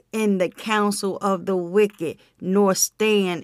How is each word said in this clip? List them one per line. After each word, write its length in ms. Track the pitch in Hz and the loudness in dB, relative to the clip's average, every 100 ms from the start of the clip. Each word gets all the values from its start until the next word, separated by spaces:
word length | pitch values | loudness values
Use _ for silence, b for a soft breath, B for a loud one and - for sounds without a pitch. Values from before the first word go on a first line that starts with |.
| _ | _
in 240 | 220 214 190 | -2 0 2
the 100 | 175 | 0
counsel 680 | - 220 214 208 202 196 165 | -4 -4 0 0 0 -4 -4
of 280 | 202 190 180 | -2 -2 -2
the 120 | 190 | -4
wicked, 600 | 170 190 208 - 160 101 b b | 0 2 2 0 -8 -8 b b
nor 340 | 180 196 202 | -2 2 2
stand 680 | 185 - - 214 208 190 170 | 2 -2 -2 0 2 0 -4